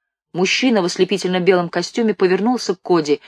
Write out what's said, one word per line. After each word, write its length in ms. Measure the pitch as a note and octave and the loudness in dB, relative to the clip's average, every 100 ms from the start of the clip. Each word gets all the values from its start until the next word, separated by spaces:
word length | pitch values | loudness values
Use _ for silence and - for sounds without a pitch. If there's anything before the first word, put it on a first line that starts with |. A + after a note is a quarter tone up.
| _ _ _ | _ _ _
Мужчина 480 | E3 F#3 - B3+ A3 | -4 -2 0 0 2
в 40 | F3 | 0
ослепительно 540 | - F3+ G3 F3+ F3+ | 0 0 0 -2 -2
белом 300 | F3 F3+ F3 | 2 2 0
костюме 440 | F3+ E3+ - A3 | -4 -6 -2 -2
повернулся 600 | G3+ F#3 F#3+ G#3+ B3 - F3+ | 2 2 2 0 -2 -4 -6
к 60 | |
Коди 400 | - F3 D3+ C#3+ | 0 0 2 -2